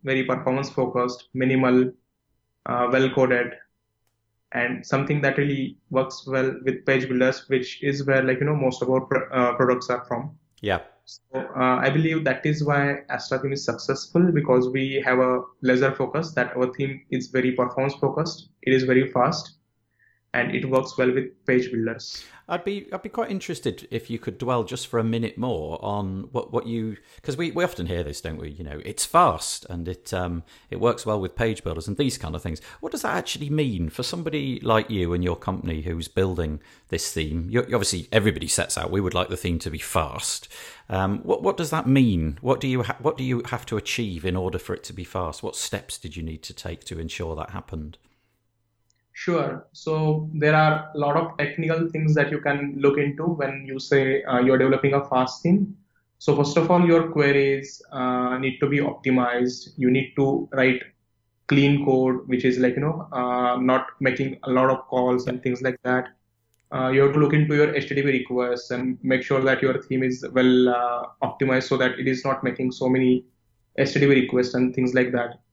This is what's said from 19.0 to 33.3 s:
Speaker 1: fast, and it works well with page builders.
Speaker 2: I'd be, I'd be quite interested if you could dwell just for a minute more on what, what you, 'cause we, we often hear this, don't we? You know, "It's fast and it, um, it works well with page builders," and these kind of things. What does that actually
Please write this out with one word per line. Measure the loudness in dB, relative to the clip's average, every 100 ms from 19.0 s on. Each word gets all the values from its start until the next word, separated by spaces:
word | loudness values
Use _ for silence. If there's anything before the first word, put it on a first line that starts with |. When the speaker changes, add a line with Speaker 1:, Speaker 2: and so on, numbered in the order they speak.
| 4
Speaker 1:
fast, | 2 2 0 -8 _ _ _ _ _ _ _ _ -4
and | -2 -2
it | 0
works | 0 0 0
well | 2
with | 2 -4 -8 0
page | 2 2
builders. | -4 -4 -6 -12 -16 -18 -20 -8
Speaker 2:
I'd | -6 -4
be, | -8 -8
I'd | -10
be | -8
quite | -6 -4
interested | -6 -6 -6 -6 -6 -8
if | -8 -6
you | -8
could | -8 -8
dwell | -2 -2
just | -2 -6 -4
for | -2
a |
minute | 0 0 -4 -4
more | -4 -4 -4 -6
on | -4 -4 -4 -6 -6
what, | -6 -4
what | -6 -4
you, | -6 -6 -8 _ -14
'cause | -10 -6
we, | -4
we | -2
often | -2 -2 -4
hear | -4
this, | -4 -8
don't | -8 -10
we? | -12
You | -12
know, | -12 -10
"It's | -10 -6 0
fast | 4 4 2 -6 -8 -10
and | -8 -8
it, | -10 -6
um, | -4 -2 -4 -8 -20 _
it | -2
works | 0 0 -2
well | -2
with | -4 -2
page | -2 -2
builders," | -6 -8 -6
and | -2
these | -2 -2
kind | -8 -8
of |
things. | -8 -10 -12 -14
What | -10
does | -8
that | -4 -4
actually | -6